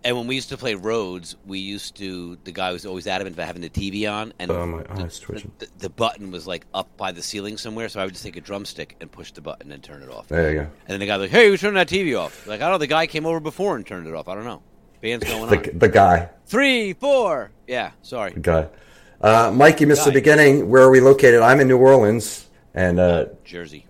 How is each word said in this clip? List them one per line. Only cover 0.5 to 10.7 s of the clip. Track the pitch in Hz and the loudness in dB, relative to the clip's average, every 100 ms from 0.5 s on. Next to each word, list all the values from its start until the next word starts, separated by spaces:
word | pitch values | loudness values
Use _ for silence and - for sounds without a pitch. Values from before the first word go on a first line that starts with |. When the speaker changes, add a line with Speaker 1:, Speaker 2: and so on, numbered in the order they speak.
| 135 | -10
Speaker 1:
play | 127 | -8
Rhodes, | 101 101 113 95 90 82 - | -8 -6 -6 -6 -12 -16 -20
we | 98 95 | -16 -14
used | 98 101 - - | -12 -14 -16 -14
to, | 98 92 87 87 | -14 -12 -14 -18
the | 92 | -18
guy | 87 92 | -8 -8
was | 90 98 | -8 -12
always | 92 92 | -12 -8
adamant | 92 95 82 | -8 -8 -12
about | 82 | -12
having | 85 | -12
the | 82 | -10
T | - 98 | -8 -8
V | 98 104 | -6 -6
on. | 104 110 - | -6 -12 -14
And | 90 | -8
Speaker 2:
Oh, | 87 | -8
my | 87 82 | -8 -10
Speaker 1:
the, | - 95 | -12 -12
Speaker 2:
eye's | 87 - | -12 -14
twitching. | - - 98 _ | -16 -16 -16 _
Speaker 1:
the, | 110 _ | -20 _
the | 98 | -16
button | - 113 - 101 | -6 -6 -6 -16
was, | 90 80 | -16 -14
like, | 87 _ | -14 _
up | 95 95 _ | -12 -12 _
by | 95 | -12
the | 85 | -10
ceiling | - 107 101 107 | -12 -12 -12 -14
somewhere, | 113 110 113 | -14 -12 -12
so | 104 | -10
I | |
would | 95 | -10
just | 90 | -12
take | 104 87 | -18 -18
a | |
drumstick | 80 101 101 - 76 _ | -14 -12 -12 -16 -18 _
and | 80 | -20
push | - 82 | -20 -20
the | - | -18
button | 76 73 71 | -16 -16 -20
and | 71 | -20
turn | - 73 | -20 -20
it | 67 | -20
off. | 58 - | -20 -8
Speaker 2:
There | 82 80 | -2 -2
you | 78 | -4
go. | |
Speaker 1:
And | 73 | -8